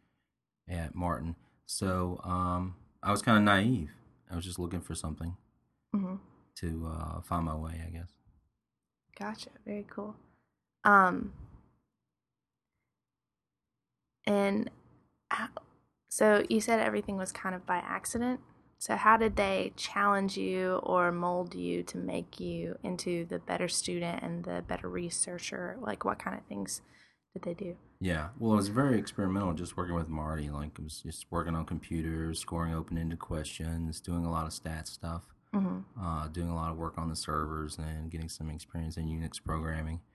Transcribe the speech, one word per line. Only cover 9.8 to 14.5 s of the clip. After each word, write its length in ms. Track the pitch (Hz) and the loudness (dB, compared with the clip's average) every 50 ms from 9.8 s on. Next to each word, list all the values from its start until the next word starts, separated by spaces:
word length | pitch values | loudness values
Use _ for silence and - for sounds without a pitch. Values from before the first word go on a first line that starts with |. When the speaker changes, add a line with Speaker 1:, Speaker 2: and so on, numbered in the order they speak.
| 202 - | -8 -10
Speaker 2:
cool. 280 | - - 202 208 214 - - _ _ _ _ _ _ _ _ _ _ _ - | -10 -10 -10 -10 -12 -14 -20 _ _ _ _ _ _ _ _ _ _ _ 6
Um, 480 | 208 202 196 190 180 180 - - 202 - - - - - - - _ _ _ _ _ _ _ _ _ _ _ _ _ _ _ _ _ _ _ _ _ _ _ _ _ _ _ _ _ _ _ _ _ _ _ _ _ _ _ _ _ _ _ _ _ _ _ _ _ _ _ _ | 10 10 10 10 10 6 2 -2 -6 -8 -12 -16 -16 -18 -20 -20 _ _ _ _ _ _ _ _ _ _ _ _ _ _ _ _ _ _ _ _ _ _ _ _ _ _ _ _ _ _ _ _ _ _ _ _ _ _ _ _ _ _ _ _ _ _ _ _ _ _ _ _
and 440 | - 208 202 202 196 | 2 4 4 4 4